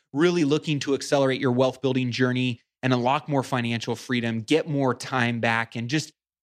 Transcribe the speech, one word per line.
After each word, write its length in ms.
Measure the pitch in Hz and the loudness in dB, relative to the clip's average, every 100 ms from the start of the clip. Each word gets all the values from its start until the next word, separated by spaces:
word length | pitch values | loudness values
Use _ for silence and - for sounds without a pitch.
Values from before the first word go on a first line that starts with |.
| _ | _
really 320 | 139 175 175 | 0 2 4
looking 340 | 143 151 160 143 | 2 0 0 -2
to 140 | 143 | 0
accelerate 480 | 131 - 143 135 131 | -2 0 2 2 2
your 120 | 131 | 0
wealth 280 | 123 131 127 | 2 0 0
building 300 | 131 131 123 | -2 0 -2
journey 500 | 113 127 127 127 120 _ _ | 0 0 2 -2 -4 _ _
and 100 | 127 | 0
unlock 380 | 127 120 147 - | 2 2 0 0
more 120 | 139 | -2
financial 540 | 123 127 117 117 123 117 | 0 -2 -2 -2 -4 -6
freedom, 460 | - 123 117 113 | -4 -2 -2 -2
get 260 | 107 156 165 | 0 0 2
more 260 | 143 135 | 0 0
time 460 | 120 - 131 120 117 | 0 -2 -2 0 0
back, 340 | 117 113 113 | 0 0 -2
and 140 | 120 117 | -6 -4
just 240 | 151 151 - _ _ | -2 -4 -12 _ _